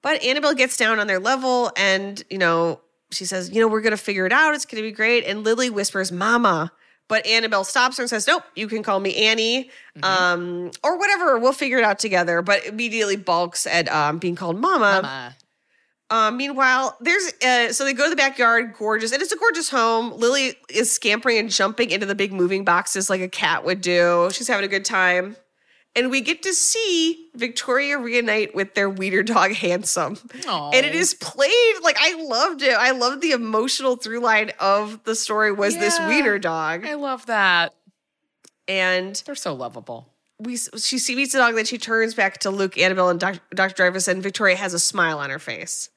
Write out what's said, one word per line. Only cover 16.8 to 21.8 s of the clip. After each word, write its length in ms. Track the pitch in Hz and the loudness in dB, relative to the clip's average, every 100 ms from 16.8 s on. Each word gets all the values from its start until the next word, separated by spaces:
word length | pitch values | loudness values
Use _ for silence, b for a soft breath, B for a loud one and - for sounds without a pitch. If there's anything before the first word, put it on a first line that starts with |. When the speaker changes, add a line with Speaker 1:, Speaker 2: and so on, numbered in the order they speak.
| 262 - | 0 -2
Speaker 1:
there's, 300 | 262 370 359 - | 0 0 -2 0
uh, 300 | 254 247 233 | 2 4 2
so 100 | 226 | 0
they 100 | 277 | -2
go 100 | 254 294 | 0 0
to 40 | |
the 60 | 302 | 2
backyard, 600 | 277 269 233 233 240 202 | 0 2 4 4 0 -6
gorgeous, 340 | 214 220 220 | -2 -2 0
and 100 | 269 | -2
it's 100 | 370 | -2
a 60 | 403 | 0
gorgeous 320 | 453 330 - | 0 0 -2
home. 420 | 262 226 226 233 220 | 2 2 2 -2 0
Lily 400 | 233 277 262 - - | 2 2 0 -4 -6
is 220 | 180 247 | -2 0
scampering 460 | - 214 214 247 226 | 0 0 0 2 0
and 100 | 220 | 0
jumping 400 | - 196 214 | 0 0 0